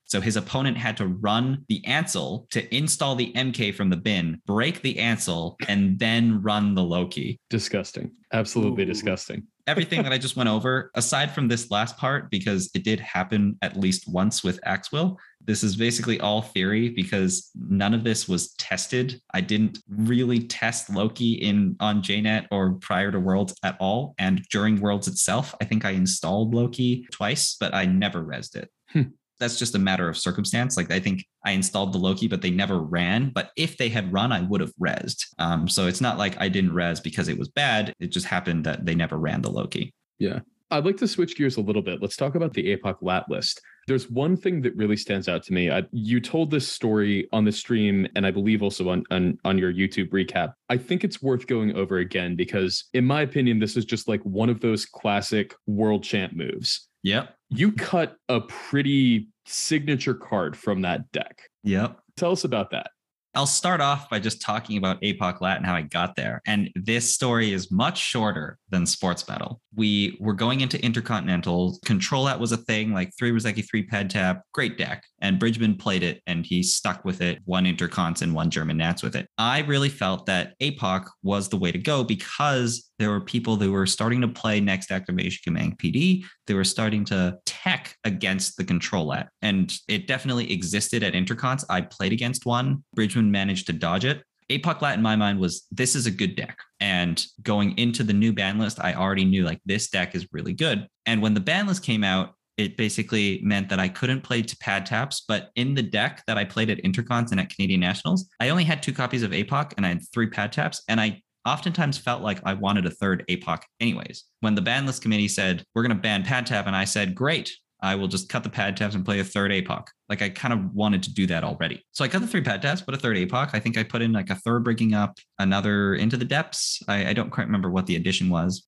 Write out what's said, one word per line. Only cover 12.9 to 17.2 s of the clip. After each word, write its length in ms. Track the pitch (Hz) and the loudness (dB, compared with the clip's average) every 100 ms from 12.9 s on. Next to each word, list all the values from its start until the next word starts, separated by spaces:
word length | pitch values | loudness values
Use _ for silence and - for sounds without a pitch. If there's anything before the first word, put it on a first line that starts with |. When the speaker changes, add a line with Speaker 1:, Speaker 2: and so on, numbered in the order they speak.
| 107 | 0
Speaker 1:
happen 560 | - 90 92 107 101 - | -2 -4 0 2 2 0
at 140 | 107 98 | -4 0
least 320 | 95 92 - | 0 0 -2
once 340 | 87 101 - | 0 2 2
with 200 | 95 90 - | -2 -2 -2
Axwell, 520 | 98 - 143 185 185 - _ | -4 -4 -2 -2 -2 -10 _
this 180 | - 104 | -4 0
is 140 | 107 98 | 0 2
basically 460 | 117 117 113 110 | 0 0 0 0
all 200 | 104 107 | 2 0
theory 460 | 113 101 95 107 120 | -2 -2 0 2 0
because 640 | 120 92 101 | 0 -2 2